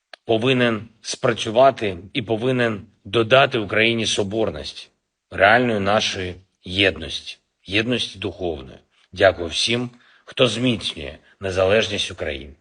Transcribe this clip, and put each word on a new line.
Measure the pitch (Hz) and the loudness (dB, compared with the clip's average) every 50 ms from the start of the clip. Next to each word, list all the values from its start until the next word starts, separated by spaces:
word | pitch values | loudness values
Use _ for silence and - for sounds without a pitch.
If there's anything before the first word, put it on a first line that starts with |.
| _ _ - _ _ | _ _ -20 _ _
повинен | - 113 107 113 135 131 123 123 120 113 104 101 - _ _ | 0 0 2 2 2 2 2 2 2 0 -2 -6 -12 _ _
спрацювати | - - - - - 123 113 - - 113 107 120 135 139 120 - 113 101 92 87 95 98 - | -12 -12 -10 -2 -2 -2 -2 -2 -4 -4 2 4 4 4 4 2 -4 -6 -6 -6 -12 -8 -8
і | 135 | -6
повинен | 107 104 113 107 117 131 131 123 120 117 107 95 85 - _ _ - | -4 -4 -4 -2 -2 -2 0 0 0 -2 -2 -6 -10 -16 _ _ -14
додати | 101 98 120 113 110 131 131 139 135 - 117 | -4 0 0 2 4 6 4 4 4 2 -2
Україні | 104 95 107 104 110 117 117 113 110 | -4 -2 0 2 2 2 2 0 -2
соборності, | - - - 101 95 104 113 110 92 76 71 71 - - - - _ _ _ _ _ _ _ _ - | -2 -2 -2 -2 -2 0 -2 -2 -2 -2 -6 -10 -12 -12 -14 -20 _ _ _ _ _ _ _ _ -10
реальної | 101 90 95 101 113 123 127 120 110 101 | 0 4 6 6 8 6 4 2 0 0
нашої | 98 98 104 110 - - - 101 92 90 90 92 - _ _ _ - | 0 2 2 2 2 0 -4 -4 -6 -8 -8 -12 -16 _ _ _ -12
єдності, | 92 90 98 101 92 - - 76 69 - - - - - _ _ _ _ _ _ | -6 0 2 2 2 2 -2 -8 -10 -10 -10 -12 -14 -18 _ _ _ _ _ _
єдності | 90 95 107 110 123 123 107 - - - 98 | -4 -2 -2 0 0 -2 -2 -4 -6 -8 -8
духовної. | 95 98 87 - 92 87 78 71 65 - - - _ _ _ _ _ _ | -8 -8 -8 -6 -6 -6 -6 -6 -10 -16 -18 -20 _ _ _ _ _ _
Дякую | - 90 101 95 82 87 87 82 | 0 4 6 6 6 4 -4 -6
всім, | 80 - - 113 117 120 123 123 - _ _ _ _ _ _ | -4 -2 0 0 0 0 -2 -6 -10 _ _ _ _ _ _
хто | - - - 131 120 | -10 0 2 2 2
зміцнює | 107 117 127 131 117 95 - - - 87 73 67 78 - _ _ _ - | 2 0 0 0 0 0 -4 -8 -8 -8 -12 -12 -14 -16 _ _ _ -8
незалежність | 98 95 90 95 95 95 104 113 104 92 101 92 - - | -6 -4 0 2 2 4 4 2 2 0 -2 -4 -6 -6
України. | 92 - 90 80 73 71 - 73 - _ | -6 -8 -6 -6 -6 -8 -10 -14 -18 _